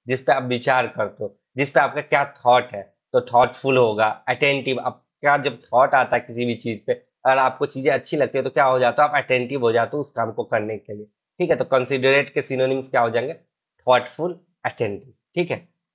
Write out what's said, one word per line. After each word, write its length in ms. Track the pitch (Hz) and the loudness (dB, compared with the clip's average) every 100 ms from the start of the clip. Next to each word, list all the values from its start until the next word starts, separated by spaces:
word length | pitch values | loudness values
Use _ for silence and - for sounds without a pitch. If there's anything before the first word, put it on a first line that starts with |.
| 117 | -6
जिस 140 | 131 | -2
पे 120 | 156 | 0
आप 100 | 135 | 0
विचार 440 | 127 123 139 127 117 | 0 -2 0 0 0
करते 380 | 123 104 - | -4 -6 -6
हो, 140 | 104 - _ 127 | -12 -12 _ -6
जिस 140 | 143 | 0
पे 100 | 160 | 2
आपका 200 | 135 143 | 2 -2
क्या 240 | 147 147 | -2 -2
थॉट 480 | 139 - 123 123 123 | -2 0 4 4 2
है। 200 | 101 98 _ _ | -8 -14 _ _
तो 80 | 127 | -2
थॉटफुल 580 | 123 120 123 - 135 127 | 2 2 2 0 0 2
होगा, 280 | 117 104 110 | 2 2 0
अटेंटिव, 760 | - - 123 143 139 135 120 | 0 -6 0 0 0 -2 -4
आपका 560 | 127 - _ _ 147 143 | -6 -8 _ _ 0 2
जब 240 | 135 120 | 0 -6
थॉट 340 | _ 120 139 | _ 2 4
आता 220 | 139 120 120 | 2 2 -2
है 60 | |
किसी 220 | - 117 | -4 -4
भी 100 | 120 | -4
चीज 300 | 113 117 107 | -4 -6 -6
पे, 80 | - | -6
अगर 460 | 123 _ _ 127 135 | -6 _ _ 0 2
आपको 280 | 131 131 139 | 2 -2 -6
चीजें 240 | 135 139 | -2 -2
अच्छी 260 | 131 - 156 | -2 -2 -2
लगती 220 | 123 135 | -2 -2
है 60 | |
तो 60 | 131 | -2
क्या 140 | 151 | 0
हो 140 | 135 131 | 2 4
जाता 240 | 120 113 | 2 2
है? 60 | 147 | 0
आप 60 | 147 | 0
अटेंटिव 440 | - 127 123 139 | 0 -2 0 0
हो 120 | 117 | 2
जाते 240 | 113 113 147 | 2 0 -4
हो 40 | |
उस 100 | 135 | -6
काम 220 | 117 113 | -6 -4
को 120 | 110 | -6
करने 340 | 110 113 107 107 | -4 -4 -4 -8
के 160 | - | -12
लिए, 120 | 104 104 _ _ - | -16 -16 _ _ -6
ठीक 120 | 175 | -2
है। 60 | 151 | -2
तो 80 | |
कंसीडरेट 680 | 123 131 127 135 135 139 139 | 0 0 0 0 2 2 0
के 120 | 147 | -6
सिनोनिम्स 460 | - 131 131 135 131 | -4 -2 -2 -2 -2
क्या 120 | 131 | 0
हो 100 | 117 | 0
जाएंगे? 240 | 117 131 165 _ _ _ _ 127 | 0 -4 -10 _ _ _ _ 2
थॉटफुल, 520 | 123 - - 175 175 _ _ | 2 0 -8 -8 -8 _ _
अटेंटिव, 500 | 120 - 110 98 - _ _ | -10 -4 -6 -6 -14 _ _
ठीक 160 | - - | -6 -4
है, 180 | 123 - _ _ | -8 -10 _ _